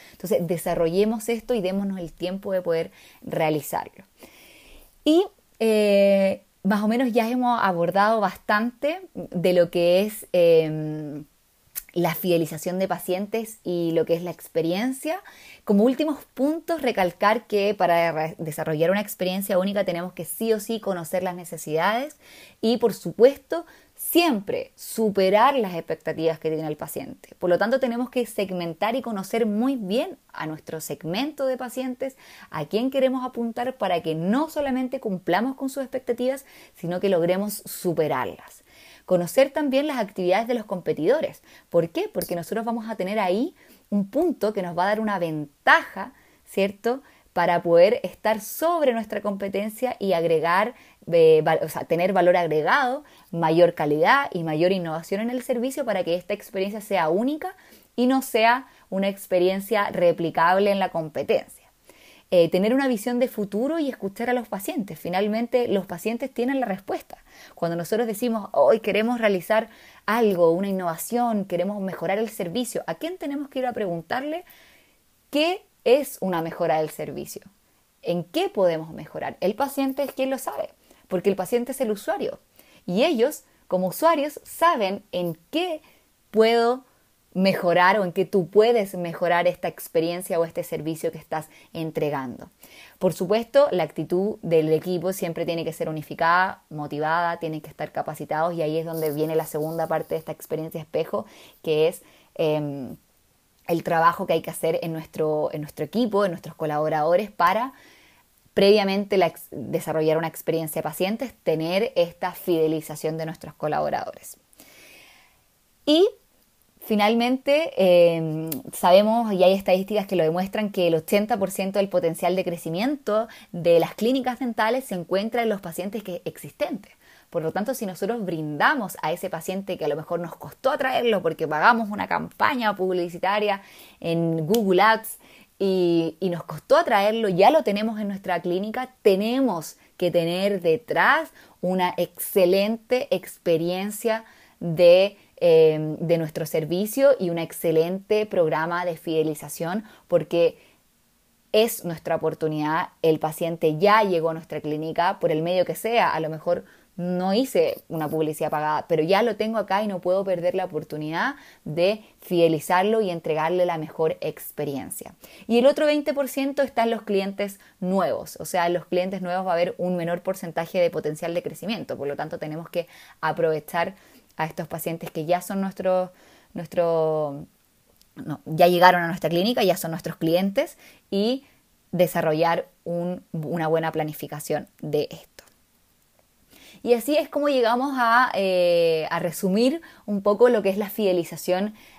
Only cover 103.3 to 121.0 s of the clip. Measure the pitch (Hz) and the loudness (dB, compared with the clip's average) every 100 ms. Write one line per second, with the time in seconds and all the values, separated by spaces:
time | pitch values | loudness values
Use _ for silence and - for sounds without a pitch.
103.3 | _ _ _ - 170 - 170 170 165 - | _ _ _ -4 -4 0 2 2 2 0
104.3 | 165 160 170 165 165 170 160 156 - 156 | -2 -2 -4 -2 -2 -4 -8 -8 -4 -2
105.3 | 151 147 156 151 - 151 214 240 202 202 | 0 -2 -6 -10 -10 -6 -2 0 0 -2
106.3 | 170 - - 156 151 156 156 151 180 208 | -4 -12 -8 -4 -2 0 0 2 2 0
107.3 | - 170 202 262 - - - _ _ _ | 0 2 2 -2 -8 -20 -20 _ _ _
108.3 | _ _ - 196 214 196 196 196 196 170 | _ _ 4 6 6 4 0 0 2 2
109.3 | - - 156 - 165 165 156 156 156 165 | 0 -14 -12 -6 -6 -2 0 2 2 0
110.3 | - - 165 156 165 175 175 185 220 254 | -6 -4 -4 -4 -6 -6 -4 -2 -2 -8
111.3 | - - 156 160 185 226 - 170 - 185 | -6 -2 0 0 0 0 0 0 -2 -8
112.3 | 185 - 170 156 160 156 151 156 160 160 | -6 -2 2 2 0 -6 -6 -4 -4 -6
113.3 | 165 160 - 151 147 147 139 - - - | -8 -14 -8 -4 -2 -2 -2 -6 -12 -18
114.3 | - _ - - - - - - - _ | -20 _ -20 -20 -20 -20 -20 -20 -20 _
115.3 | _ _ _ _ _ - 311 403 - _ | _ _ _ _ _ 2 4 4 0 _
116.3 | _ _ _ _ _ - 214 208 233 240 | _ _ _ _ _ -2 2 2 2 2
117.3 | 262 277 285 330 - 185 175 170 165 160 | 0 2 2 2 2 6 8 6 4 -2
118.3 | 156 160 254 - - 185 185 208 233 226 | -4 -6 -8 -10 0 6 6 6 2 0
119.3 | 190 180 196 196 185 190 208 196 185 156 | 4 4 4 2 0 0 -4 -2 0 2
120.3 | 170 190 214 214 202 175 160 | 0 -2 -4 -4 0 2 2